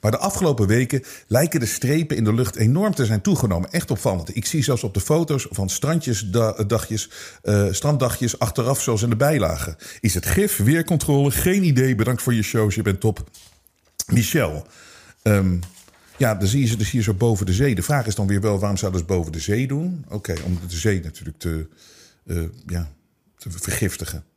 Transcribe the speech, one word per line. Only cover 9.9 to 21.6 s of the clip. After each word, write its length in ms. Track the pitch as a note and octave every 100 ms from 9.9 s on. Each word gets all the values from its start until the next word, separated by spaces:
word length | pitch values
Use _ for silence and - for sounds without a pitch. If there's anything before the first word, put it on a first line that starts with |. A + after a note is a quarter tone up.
| -
Is 140 | A2+
het 120 | F2+ -
gif, 320 | - G#3 -
weercontrole? 760 | G#2 E3 E3 E3 - C#3+ C#3+
Geen 320 | - F#3 G3
idee. 320 | F#3 B2+ C3 A#2+
Bedankt 260 | A2+ B2
voor 120 | -
je 100 | A#2
shows, 320 | G#2 A#2 G#2+ G2
je 60 |
bent 180 | G#2 F#2
top. 300 | A2 - - - - _ _ _ _ _ -
Michel." 600 | A#2+ G#2+ E3 F#2+ D2+ - - - - - -
Ehm, 360 | - G#2 F#2+ F2+ F2+ - - _ _ -
ja, 180 | C3 G#2
dan 120 | G2
zie 140 | C3+
je 60 | B2
ze 100 | A2
dus 140 | G#2
hier 120 | B2
zo 100 | G#2+
boven 320 | F#2+ A#2+ G#2 F#2
de 80 |
zee. 220 | F#2 C#3+ A#2+
De 60 |
vraag 260 | - C#3+ G#2+
is 80 | -
dan 120 | G2+
weer 140 | G2+
wel, 180 | G#2+ G2+
waarom 180 | G2+ G2
zouden 220 | G2+ F#2
ze 60 | E2
het 100 | F#2
boven 160 | D#2+
de 80 | D#2+
zee 280 | D2+ G#2+ C3
doen? 380 | C#3 F3 F3+ -
Oké, 240 | G#2 - E2 D2
om 140 | F2 F2
de 100 | E2+
zee 240 | A2 G2
natuurlijk 380 | E2 - D#2 D2+
te, 280 | F2 D#2+